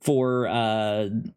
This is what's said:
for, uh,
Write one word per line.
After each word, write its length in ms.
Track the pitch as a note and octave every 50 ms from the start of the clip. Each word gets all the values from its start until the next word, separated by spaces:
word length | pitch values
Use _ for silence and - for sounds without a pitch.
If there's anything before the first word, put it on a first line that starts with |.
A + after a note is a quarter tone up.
for, 460 | - D3+ C#3+ C3 B2+ B2+ B2+ B2 A#2+
uh, 600 | F#2 A#2 A#2 A2+ A2 A2 A2 G#2+ G#2+ G#2 G#2+ G#2+ G2+ A2 A2 - - -